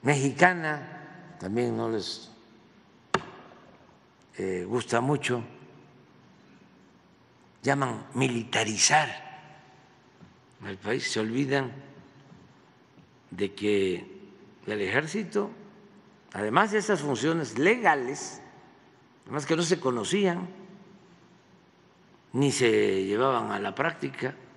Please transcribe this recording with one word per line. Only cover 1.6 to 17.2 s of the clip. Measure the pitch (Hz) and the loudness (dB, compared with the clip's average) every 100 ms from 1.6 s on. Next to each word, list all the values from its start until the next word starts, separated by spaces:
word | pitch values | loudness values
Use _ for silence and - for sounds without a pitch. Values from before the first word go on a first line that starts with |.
| 120 113 | 0 0
no | 113 | 0
les, | 113 90 - - - - - - - _ - _ - - - - - - - - - _ _ _ - | -2 -4 -10 -14 -20 -20 -20 -20 -20 _ -20 _ -2 -2 -18 -20 -20 -20 -20 -20 -20 _ _ _ -6
eh, | 95 92 90 | -4 -2 -2
gusta | 120 - 117 | -4 0 0
mucho, | 131 143 - 123 117 - - - - - - - - - - - - - - - _ _ _ _ - _ | 2 0 0 -4 -4 -14 -20 -20 -20 -20 -20 -20 -20 -20 -20 -20 -20 -20 -20 -20 _ _ _ _ -20 _
llaman | - 139 135 113 110 | -2 0 0 -2 -6
militarizar | 120 131 117 113 - 107 107 - 151 147 - - - - - - - - - - _ - - _ - | 0 0 0 -2 -2 0 2 4 6 4 -4 -12 -18 -20 -20 -20 -20 -20 -20 -20 _ -20 -20 _ -16
al | 107 95 | -12 -8
país, | 101 123 - | -4 -2 -2
se | - | -2
olvidan | 110 120 139 139 131 - - - - - - - - - - - _ - - _ _ | 0 0 2 0 0 -8 -18 -20 -20 -20 -20 -20 -20 -20 -20 -20 _ -20 -20 _ _
de | 90 101 - | -6 -6 -2
que | 104 101 95 87 - - - - - - - | 0 2 2 0 -6 -18 -20 -20 -20 -16 -8
el | 104 | -4
ejército, | 95 110 156 185 190 208 175 - - - - - - - - | 0 0 0 -4 -4 -4 -4 -8 -20 -20 -20 -20 -20 -20 -14
además | 92 104 135 208 | -4 2 4 4
de | 214 | 2
esas | 202 190 | 2 0
funciones | 147 123 | 0 0